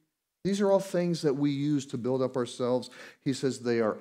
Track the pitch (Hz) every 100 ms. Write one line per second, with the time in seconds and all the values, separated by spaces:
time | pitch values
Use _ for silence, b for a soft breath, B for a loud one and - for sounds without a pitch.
0 | _ _ _ _ 185 196 196 196 190 175
1 | 175 165 160 135 143 139 143 147 131 127
2 | 113 131 127 131 120 - 120 123 113 B
3 | B B 147 123 135 117 117 117 107 -